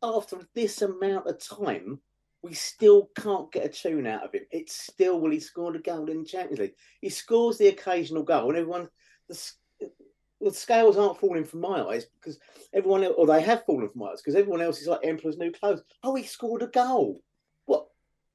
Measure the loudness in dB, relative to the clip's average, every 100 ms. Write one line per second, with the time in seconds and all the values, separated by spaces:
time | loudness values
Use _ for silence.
0 | -4 -4 -4 -14 -10 -4 -4 -2 -4 -2
1 | -4 -2 -6 -8 -10 -8 -6 -6 -8 -14
2 | _ _ _ _ -14 -10 -10 6 10 10
3 | 6 -6 -4 -4 -4 -6 -6 -6 -4 -4
4 | -4 -6 -6 -10 -8 -12 -10 -14 -10 0
5 | 2 2 0 -2 -6 -10 -8 -6 -8 -6
6 | -6 -8 -8 -10 -8 -6 -8 _ _ -12
7 | -10 -10 0 2 2 6 4 4 -2 -2
8 | -2 -4 0 2 2 -2 -2 -6 -10 _
9 | _ _ -20 -16 -16 -18 _ -18 -18 _
10 | _ _ _ -4 -4 -2 0 6 6 6
11 | 2 2 0 0 -4 -6 -4 -4 -2 -6
12 | -8 _ -16 -16 _ -20 -4 -2 2 2
13 | 2 4 6 6 4 0 0 -2 -2 -8
14 | -12 -10 -2 2 2 0 -2 -4 -4 -2
15 | -2 -4 -6 -6 -8 -4 -2 -2 _ _
16 | -4 -4 -6 -8 -6 -4 -2 0 2 0
17 | 0 -4 _ _ _ _ -2 -2 -2 _
18 | _ _ _